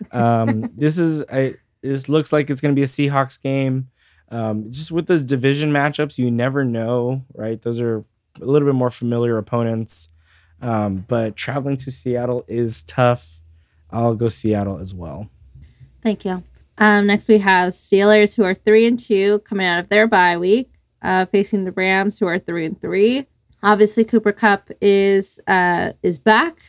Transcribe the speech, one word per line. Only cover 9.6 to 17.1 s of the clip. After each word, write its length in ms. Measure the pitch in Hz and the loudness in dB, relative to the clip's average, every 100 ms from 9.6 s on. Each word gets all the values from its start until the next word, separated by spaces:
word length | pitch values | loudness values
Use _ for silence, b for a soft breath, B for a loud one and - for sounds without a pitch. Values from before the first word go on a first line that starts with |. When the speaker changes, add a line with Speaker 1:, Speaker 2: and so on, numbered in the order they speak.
| 117 113 110 - - _ _ _ _ _ | -2 -4 -4 -4 -6 _ _ _ _ _
Speaker 1:
Um, 420 | 123 107 104 95 95 | -4 -2 -2 -6 -4
but 300 | 120 110 - | -4 -4 -6
traveling 400 | - 139 139 131 | -8 -6 -6 -6
to 120 | 135 | -8
Seattle 540 | - 127 120 123 123 - | -10 -6 -4 -4 -6 -6
is 340 | 117 117 117 | -6 -4 -4
tough. 600 | - - 123 123 - - _ _ _ _ _ | -6 2 2 2 -6 -20 _ _ _ _ _
I'll 240 | 117 120 | -2 -2
go 140 | 110 117 | 0 -2
Seattle 500 | - 107 104 98 85 | -2 -2 -2 -2 -8
as 160 | 92 | -12
well. 340 | 92 80 78 110 _ _ - b b b _ | -14 -14 -14 -16 _ _ -20 b b b _
Speaker 2:
Thank 220 | 226 190 | -4 -4
you. 180 | 190 185 - _ _ - | -6 -8 -10 _ _ 2
Um, 280 | 214 208 | 4 6
next 220 | 202 | 4